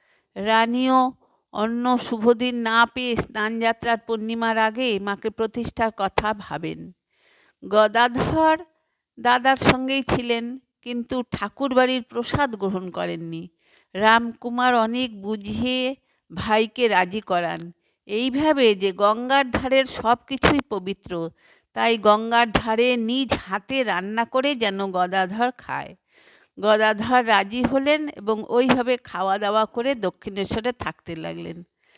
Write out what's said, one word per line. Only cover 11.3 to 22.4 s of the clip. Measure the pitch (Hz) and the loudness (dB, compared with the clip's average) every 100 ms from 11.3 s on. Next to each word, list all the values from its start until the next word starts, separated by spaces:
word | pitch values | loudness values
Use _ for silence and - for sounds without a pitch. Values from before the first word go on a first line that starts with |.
ঠাকুরবাড়ির | - 208 - 269 254 254 254 | -6 -6 -4 0 2 4 2
প্রসাদ | 233 233 240 277 277 214 | -4 -8 -4 0 -2 -2
গ্রহণ | 190 185 185 | -4 -4 -6
করেননি। | 175 175 170 165 165 175 _ _ _ _ | -6 -4 -6 -8 -10 -12 _ _ _ _
রামকুমার | 190 214 226 233 226 240 240 254 | 0 4 4 2 -6 -6 0 2
অনেক | 247 220 240 254 208 | 4 2 -2 -4 -6
বুঝিয়ে | 196 214 202 214 247 254 254 269 _ _ _ | -8 -6 -6 -4 -2 0 -2 -6 _ _ _
ভাইকে | 165 220 220 220 - 233 | -8 0 2 2 0 2
রাজি | 190 185 196 | 4 2 -2
করান | - 180 170 165 170 - _ _ - | -2 0 0 -4 -10 -18 _ _ -6
এইভাবে | 214 254 262 311 285 240 | -2 -2 0 2 4 4
যে | 202 196 | 4 0
গঙ্গার | 185 202 220 247 277 262 | 2 2 2 2 2 2
ধারের | - 262 269 | -2 2 2
সব | 262 - 226 240 - | 2 -2 0 0 0
কিছুই | 269 - 294 | 0 2 2
পবিত্র, | - 202 185 196 - 175 165 - _ _ _ | -2 -6 -6 -8 -8 -8 -8 -10 _ _ _
তাই | - 226 233 | -2 0 4
গঙ্গার | 208 214 226 233 | 4 4 4 2